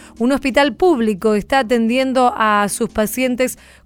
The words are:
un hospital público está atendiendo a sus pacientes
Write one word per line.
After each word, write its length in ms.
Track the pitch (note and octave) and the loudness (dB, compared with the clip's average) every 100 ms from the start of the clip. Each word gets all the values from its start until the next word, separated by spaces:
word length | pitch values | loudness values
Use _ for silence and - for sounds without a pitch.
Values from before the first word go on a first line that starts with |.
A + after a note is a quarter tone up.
| - - | -20 -4
un 120 | A#3+ | -2
hospital 420 | C#4 C4+ C4 C#4+ | 0 0 2 0
público 640 | G#3+ F4+ C4+ A3 F#3 A3 G#3+ | 2 2 2 0 0 0 0
está 240 | - C4+ | 0 -2
atendiendo 720 | A3+ A#3+ A3+ B3+ C4 B3+ B3 - | 0 0 0 0 0 2 0 0
a 300 | G#3+ G#3 G3+ | 0 0 0
sus 200 | - A3 | -2 -4
pacientes 680 | - G#3+ B3+ B3+ B3 B3+ - - - | -2 -4 -2 -2 0 -2 -4 -18 -20